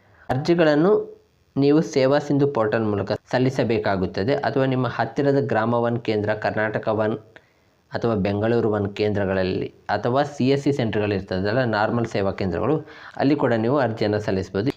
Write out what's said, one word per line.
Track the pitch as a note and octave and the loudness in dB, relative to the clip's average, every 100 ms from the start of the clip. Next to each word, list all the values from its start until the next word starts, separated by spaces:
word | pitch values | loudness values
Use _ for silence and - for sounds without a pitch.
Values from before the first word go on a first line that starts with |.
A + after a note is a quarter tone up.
| _ _ - | _ _ -6
ಅರ್ಜಿಗಳನ್ನು | B2+ D#3 E3+ D#3 D3 F3 G#3+ - - _ _ _ - | -2 0 2 4 4 4 2 0 -12 _ _ _ 0
ನೀವು | C#3+ D3+ | 4 4
ಸೇವಾ | - C#3+ C3 D3 | 2 2 2 2
ಸಿಂಧು | C#3+ C#3+ C#3+ | 2 2 2
ಪೋರ್ಟಲ್ | A#2 A2 A2+ | 2 0 0
ಮೂಲಕ | G#2+ G2+ G#2 | 0 -2 -2
ಸಲ್ಲಿಸಬೇಕಾಗುತ್ತದೆ, | G#2 - B2+ C3 C3 A#2 A2+ - G2 F2+ G2 G2 | -6 -2 0 0 0 0 0 0 0 -2 -2 -2
ಅಥವಾ | C#3+ A2 B2+ | -2 -2 0
ನಿಮ್ಮ | C3 C3 B2 | 0 0 -2
ಹತ್ತಿರದ | - A#2 - C#3 C#3 | -2 -4 0 0 2
ಗ್ರಾಮ | A#2+ A2+ A2+ | 0 0 0
ಒನ್ | A#2+ A#2 A#2+ | 0 0 -2
ಕೇಂದ್ರ, | A#2 G#2+ G#2 | -2 -2 0
ಕರ್ನಾಟಕ | G#2+ G#2 G2 A2 A2+ A2+ | -2 -2 -2 -2 -2 -2
ಒನ್ | G#2+ G#2+ A2 - - _ _ _ _ _ | 0 0 -4 -8 -20 _ _ _ _ _
ಅಥವಾ | A2+ A#2 | -4 -2
ಬೆಂಗಳೂರು | A2 G2 G2+ A2 A#2+ A#2 | 0 0 0 0 2 2
ಒನ್ | G#2 G2 G2+ | 0 -2 -2
ಕೇಂದ್ರಗಳಲ್ಲಿ, | G#2 G2+ F#2+ F#2+ F#2 G#2+ - - - | 0 0 0 0 0 -2 -6 -8 -6
ಅಥವಾ | G#2 A#2+ C3 | -4 0 0
ಸಿ | D3 - B2 | 0 0 0
ಎಸ್ | C#3 | 2
ಸಿ | D3 | 0
ಸೆಂಟರ್‌ಗಳಿರ್ತದಲ್ಲ, | C3+ A2+ G#2+ G#2 G2 F#2+ F#2 G2+ A#2 | 0 0 0 0 -2 -2 -2 0 0
ನಾರ್ಮಲ್ | B2 G#2+ G#2+ A#2 A2+ | 0 0 0 0 -2
ಸೇವಾ | A2+ G2 | -2 -2
ಕೇಂದ್ರಗಳು, | F#2 G2 F2 G#2+ D#3 - - - - | -2 -4 -2 -2 -2 -4 -16 -14 -2
ಅಲ್ಲಿ | C3+ C#3+ | 0 2
ಕೂಡ | C#3 | 2
ನೀವು | A#2 A2+ C#3+ | 0 0 0
ಅರ್ಜಿಯನ್ನು | A#2+ A2 G#2 G#2 | 0 0 -2 -2
ಸಲ್ಲಿಸ್ಬೋದು. | G#2 F#2+ F#2 G2 A2 | -2 -2 -2 -2 -4